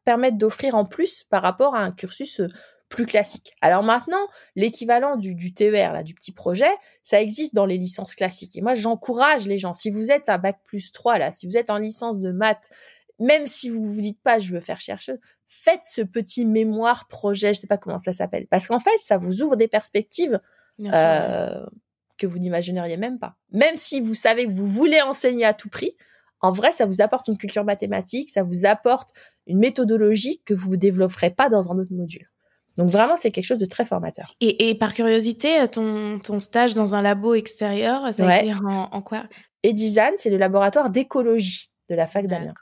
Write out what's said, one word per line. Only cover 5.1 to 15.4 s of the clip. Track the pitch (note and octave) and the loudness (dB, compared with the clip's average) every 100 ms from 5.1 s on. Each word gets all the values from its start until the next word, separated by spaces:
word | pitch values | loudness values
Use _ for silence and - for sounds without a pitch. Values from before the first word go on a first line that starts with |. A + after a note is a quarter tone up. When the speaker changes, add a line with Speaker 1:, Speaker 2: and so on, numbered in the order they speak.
| C4+ | -4
Speaker 1:
du, | F#3+ | -6
du | F3 F3+ | -8 -10
T | F3+ G#3 | 0 2
E | |
R, | G#3 F3+ | 2 0
là, | D#3 | -2
du | D#3+ | -10
petit | - - | -14 -18
projet, | F3+ - F#3 C#4+ G4 _ _ | -8 -6 0 2 0 _ _
ça | - G#3 | 2 2
existe | G#3+ A3 D4+ | 2 -4 -2
dans | G#3+ G3 | 0 0
les | F#3 | 0
licences | F3+ F3+ F#3 | -6 -8 -12
classiques. | - F#3 F3+ F3+ - | -4 -4 -4 -14 -6
Et | |
moi, | G#3 | -2
j'encourage | B3+ G#3+ A3+ - A#3 C4+ D4 G3 | 0 0 -2 -4 2 4 4 2
les | G3+ | -4
gens, | F#3 | -4
si | E3+ A3 | -6 -6
vous | G#3 A3 | -4 2
êtes | C#4+ C#4+ | 2 2
à | F#3 | 0
bac | F#3+ G3 | 0 -4
plus | _ G#3 - | _ -12 -12
trois, | - A#3+ A3 | -4 0 0
là, | C#3+ | 0
si | - F3+ | -6 -4
vous | A3 | -2
êtes | A#3 | 0
en | G#3 | -2
licence | G#3+ A3 A#3 G#3 | -4 -8 -6 -4
de | F#3 | -4
maths, | F3+ A3 G#3+ _ _ - _ _ _ | 0 0 0 _ _ -20 _ _ _
même | A#3+ D4+ D4 | 2 2 2
si | - B3+ | -4 -4
vous | A3+ | -4
vous | G#3+ G#3 | -4 -4
dites | G#3 G#3 | -6 -4
pas, « | - A3+ | 0 0
Je | F#3 | 0
veux | F3+ | -8
faire | - E3+ | -8 -12
chercheuse », | - G3 - B3+ _ _ | -10 -12 -10 -12 _ _